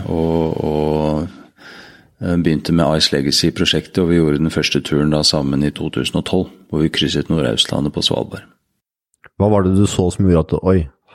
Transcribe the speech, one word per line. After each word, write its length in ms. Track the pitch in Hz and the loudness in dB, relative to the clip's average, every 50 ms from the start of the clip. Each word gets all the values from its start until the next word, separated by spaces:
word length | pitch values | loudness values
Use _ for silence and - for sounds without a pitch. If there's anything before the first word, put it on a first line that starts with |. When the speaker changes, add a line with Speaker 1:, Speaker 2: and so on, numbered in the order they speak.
| - | -6
Speaker 1:
og, 540 | - 90 82 80 82 82 82 80 80 - - - | -4 -2 -2 0 0 0 0 0 -2 -2 -4 -4
og, 640 | 76 76 76 76 76 76 78 78 76 76 76 85 92 - - - - _ _ - - - - - - - - _ _ _ _ | -2 -2 -2 0 0 0 0 0 0 -2 -2 -4 -6 -10 -18 -20 -20 _ _ -20 -20 -20 -20 -20 -20 -20 -20 _ _ _ _
eh, 140 | - 90 87 | -4 -2 0
begynte 340 | 87 82 85 78 71 - - 85 | 2 2 2 0 0 0 0 2
med 240 | 82 78 73 78 | 2 2 2 2
Ice 120 | 78 - - - | 2 0 0 0
Legacy-prosjektet, 840 | 71 69 71 69 - - 82 - - 90 - - 78 - - - 95 92 | 0 0 0 0 0 0 0 0 0 -2 0 0 -2 -4 -2 -2 0 2
og 60 | 82 | 2
vi 100 | 87 85 | 2 2
gjorde 180 | 80 76 73 | 2 2 2
den 160 | 71 78 82 - | 0 0 0 0
første 280 | 82 73 - - 73 69 | -2 -2 0 -2 -2 -2
turen 240 | - 76 73 73 76 | 0 0 0 2 2
da 140 | 76 76 76 | 2 2 0
sammen 400 | - - 78 69 67 69 69 73 | 0 0 0 -2 -2 -2 0 -2
i 60 | 73 | -2
to 180 | - - 85 78 | -4 -4 -8 -6
tusen 280 | - - 65 - - 85 | -4 -4 -6 -2 -4 -4
og 40 | 80 | -4
tolv, 240 | - - 92 90 - - - - _ | 0 -2 -2 -2 -4 -8 -20 -14 _
hvor 140 | - 76 78 | -2 0 0
vi 60 | 80 | 0
krysset 380 | - - - - - 73 69 | 0 -2 -2 -2 -2 -4 -2
Nordøstlandet 640 | - 80 82 69 60 57 - - - - 69 71 76 | -2 -2 0 0 0 0 -2 -2 -2 -2 -2 -2 -2
på 120 | - 85 85 | -4 -2 -2
Svalbard. 400 | - - - - - - - - - _ _ _ _ _ _ _ _ _ _ _ _ _ _ _ - _ - | 0 0 -2 -2 -6 -10 -14 -16 -20 _ _ _ _ _ _ _ _ _ _ _ _ _ _ _ -20 _ 0
Speaker 2:
Hva 100 | 98 107 | 2 4
var 140 | 107 101 95 | 4 4 2
det 100 | 92 95 | 4 4
du 100 | 98 101 | 4 2
så 240 | 95 - - 92 87 - | 2 2 0 0 0 0
som 140 | - 101 92 | 2 2 4
gjorde 240 | 87 82 78 - 85 | 4 4 2 0 -2
at, 100 | - - | -2 2
«Oi, 240 | 92 95 92 80 69 - _ _ _ - | 2 2 2 2 -2 -8 _ _ _ -4